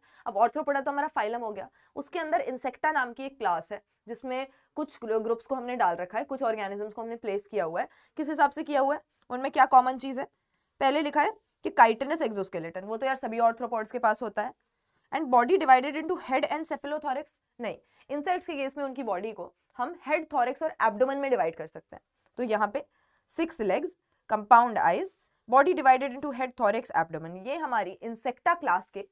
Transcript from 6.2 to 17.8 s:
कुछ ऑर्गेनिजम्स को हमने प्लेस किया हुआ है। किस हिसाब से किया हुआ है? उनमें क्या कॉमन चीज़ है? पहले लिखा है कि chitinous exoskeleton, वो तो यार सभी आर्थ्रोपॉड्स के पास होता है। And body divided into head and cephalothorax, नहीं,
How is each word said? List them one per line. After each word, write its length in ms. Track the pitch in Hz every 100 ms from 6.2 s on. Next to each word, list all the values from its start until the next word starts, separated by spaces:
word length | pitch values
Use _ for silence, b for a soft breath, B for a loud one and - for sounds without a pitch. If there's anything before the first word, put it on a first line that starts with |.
कुछ 200 | 285 269
ऑर्गेनिजम्स 500 | 254 220 196 202 214
को 80 | 208
हमने 140 | 226 233
प्लेस 320 | 220 196 -
किया 160 | 208
हुआ 180 | 165 175
है। 60 | 277 b b -
किस 120 | 302
हिसाब 220 | 294 285
से 120 | 285
किया 180 | 311 285
हुआ 140 | 269 302
है? 60 | _ _ -
उनमें 220 | 247 349
क्या 140 | 302 262
कॉमन 320 | 262 254 254
चीज़ 220 | 269 254
है? 80 | - _ _ _ _ -
पहले 220 | 269 294
लिखा 200 | 294 285
है 100 | 339 - _ _
कि 60 | -
chitinous 520 | - 233 233 277 330
exoskeleton, 640 | 269 202 196 180 165 185
वो 140 | 196 226
तो 80 | 262
यार 100 | 262
सभी 240 | 247 226
आर्थ्रोपॉड्स 520 | 233 233 240 233 214
के 80 | 247
पास 240 | 240 220
होता 200 | 220 202
है। 100 | 220 - _ _ _ _ -
And 160 | - 294
body 260 | 247 247 370
divided 420 | 277 254 277 294
into 140 | 311 349
head 260 | - 262 285
and 200 | 294 320
cephalothorax, 680 | 285 277 302 294 262 302 - _ -
नहीं, 160 | 226 160